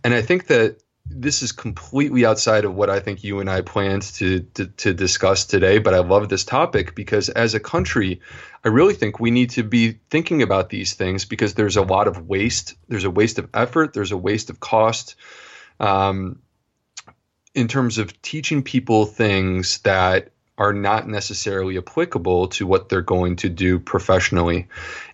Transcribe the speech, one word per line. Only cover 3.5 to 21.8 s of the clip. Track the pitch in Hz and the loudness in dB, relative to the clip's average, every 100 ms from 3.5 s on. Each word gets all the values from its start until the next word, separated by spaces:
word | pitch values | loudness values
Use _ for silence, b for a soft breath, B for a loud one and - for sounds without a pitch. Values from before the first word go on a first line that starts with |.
| 95 | -2
planned | 92 - 98 98 | -2 -2 -2 -2
to, | 98 - 92 95 90 | -4 -4 -2 -2 -4
to, | - 92 | -8 -8
to | - 110 | -4 -2
discuss | 85 92 - 95 98 - | 0 0 0 2 2 0
today, | 101 92 104 | 2 4 4
but | 101 92 | 4 2
I | |
love | 87 98 104 | 4 2 2
this | 95 - | -2 -2
topic | 127 170 107 85 | 0 0 0 -4
because | - 98 107 98 | -8 -2 -2 0
as | - 117 110 | 0 0 0
a | |
country, | - - 185 - 95 90 B B B B | -2 -2 -2 0 0 -4 B B B B
I | 113 | 0
really | 113 180 | 4 4
think | 202 107 - | 4 -2 -2
we | 117 | 0
need | 120 123 | 2 2
to | - | 0
be | 110 120 113 113 _ | 0 2 2 0 _
thinking | 151 165 160 | -2 0 0
about | 107 98 92 | 2 2 0
these | 101 95 | -4 -6
things | - 95 95 - | -4 -4 -4 -6
because | 110 107 95 | -2 -2 0
there's | 107 98 | 0 2
a | |
lot | 95 95 104 | 2 2 2
of | 87 80 | -2 -4
waste. | 98 110 127 - - - | -2 -2 -2 -8 -14 -10
There's | 110 95 | -6 -2
a | |
waste | 90 110 - | 2 0 0
of | - - | -6 -2
effort. | 120 165 156 | 0 0 0
There's | - 101 | -2 -6
a | 101 | -4
waste | 95 107 - | -2 -4 -6
of | - | -14
cost. | - 110 110 117 - B B B B B B - | -2 2 2 0 -8 B B B B B B -6
Um, | 107 98 98 95 95 - _ _ _ _ _ - - _ _ _ _ - | 0 2 0 -2 -6 -10 _ _ _ _ _ -20 -20 _ _ _ _ -4
in | 117 | -2
terms | 131 123 110 | 0 -2 -2
of | 101 - | -6 -10
teaching | - 156 139 151 | -12 -8 -4 -4
people | 135 135 127 113 107 | -2 -2 2 2 2
things | - 113 95 95 92 90 - | 0 0 2 0 -2 -2 -2
that | 104 95 92 92 - _ _ - | 0 2 2 2 -2 _ _ -2
are | 101 | 0
not | 101 101 110 - | 0 0 0 -2
necessarily | 107 - 101 - 98 95 | -6 -6 -6 -4 -4 -4
applicable | 92 | -6